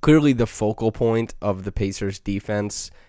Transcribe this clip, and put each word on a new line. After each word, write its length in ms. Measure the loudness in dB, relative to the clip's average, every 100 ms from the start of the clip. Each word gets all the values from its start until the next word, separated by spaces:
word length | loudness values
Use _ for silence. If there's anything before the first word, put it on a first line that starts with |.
clearly 300 | 8 6 6
the 160 | 2 0
focal 440 | 0 -2 0 -2
point 440 | 0 0 0 -2 -4
of 220 | -4 -4
the 80 | -4
Pacers 480 | -2 -4 -2 -6 -6
defense. 720 | -6 -6 -2 -4 -4 -6 -12 -16